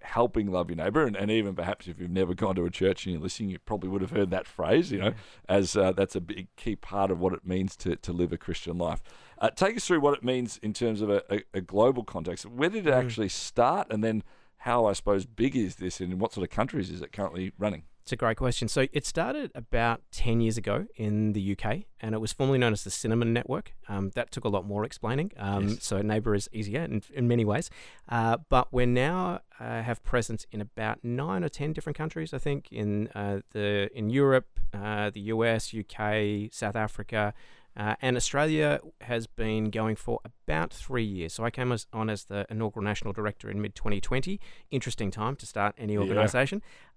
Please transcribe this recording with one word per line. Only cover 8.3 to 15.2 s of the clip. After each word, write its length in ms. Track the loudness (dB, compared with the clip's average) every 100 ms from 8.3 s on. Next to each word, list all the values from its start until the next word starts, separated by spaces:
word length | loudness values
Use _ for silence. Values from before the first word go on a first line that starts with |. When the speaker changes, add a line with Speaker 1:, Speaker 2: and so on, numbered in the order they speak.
Speaker 1:
a 60 | -2
Christian 400 | -6 -8 -6 -2
life. 240 | -2 -4 -8 -16 -20 0
Uh, 100 | 0
take 260 | 4 2 2
us 80 | 2
through 140 | 4
what 120 | 6 4
it 80 |
means 340 | 2 0 -2 -6
in 120 | -6
terms 280 | -2 0 0
of 80 | 2
a, 140 | 2 2
a, 100 | -4 -4 -8
a 60 |
global 420 | 0 4 4 4
context. 420 | -2 -6 -6 -8 -6
Where 240 | 0 0
did 160 | 2 4
it 60 |
Speaker 2:
Mm. 100 | 4
Speaker 1:
actually 260 | 2 0 -2
start, 580 | -4 -4 2 4 2 -2
and 140 | 0
then 200 | 0 0 -4 -14 -20 _
how, 280 | 0 4 4
I 80 |
suppose, 320 | 4 2 0